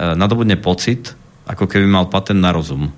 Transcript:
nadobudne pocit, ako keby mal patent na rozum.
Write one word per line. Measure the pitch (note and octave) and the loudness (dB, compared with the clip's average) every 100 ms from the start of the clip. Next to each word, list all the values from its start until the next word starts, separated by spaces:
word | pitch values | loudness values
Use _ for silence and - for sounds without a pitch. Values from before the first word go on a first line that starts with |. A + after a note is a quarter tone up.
| F2 E2 | -2 0
nadobudne | G#2 A#2 A2 F#2 | 2 2 2 2
pocit, | F2+ F2+ - B2 - - - - | 0 0 -2 -4 -6 -18 -20 -20
ako | - - F#2+ | -14 -4 -2
keby | G2+ G2 | 2 4
mal | G2 F#2 | 4 2
patent | G2 F#2+ G2 | -2 0 2
na | F2+ E2+ | 2 0
rozum. | D2+ C2+ D2 | -4 -6 -6